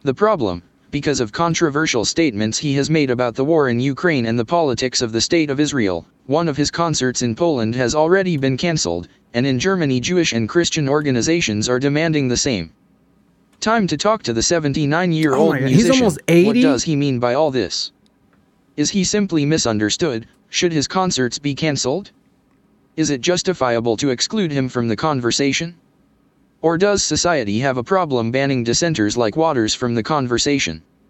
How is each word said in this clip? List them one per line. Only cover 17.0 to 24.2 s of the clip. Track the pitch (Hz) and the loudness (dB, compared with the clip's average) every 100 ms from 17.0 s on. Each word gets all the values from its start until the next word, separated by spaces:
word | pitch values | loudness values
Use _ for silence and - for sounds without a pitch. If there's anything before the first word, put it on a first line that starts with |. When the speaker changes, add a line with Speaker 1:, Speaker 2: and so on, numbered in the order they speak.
| 143 123 | 0 0
Speaker 1:
by | 123 | 0
all | 127 156 | 2 0
this? | 131 95 - - - _ _ _ _ _ _ _ - | 0 -2 -4 -8 -12 _ _ _ _ _ _ _ -4
Is | 147 | -2
he | 202 | 0
simply | 180 208 202 165 143 | 0 0 0 0 2
misunderstood? | 156 120 107 107 - 165 113 113 _ _ | 2 0 0 0 0 -2 -4 -8 _ _
Should | - 175 | -2 0
his | 160 127 | 0 -2
concerts | 190 185 - 123 - | 0 0 0 -2 -2
be | 147 | -6
cancelled? | 135 160 139 123 165 202 _ _ _ _ _ _ _ _ - | -2 -2 -2 -2 -4 -6 _ _ _ _ _ _ _ _ -4
Is | 156 | -2
it | 139 | -2
justifiable | 127 175 190 175 127 117 117 107 | -2 -2 -2 -2 0 0 0 0
to | 143 | -2
exclude | 127 | -2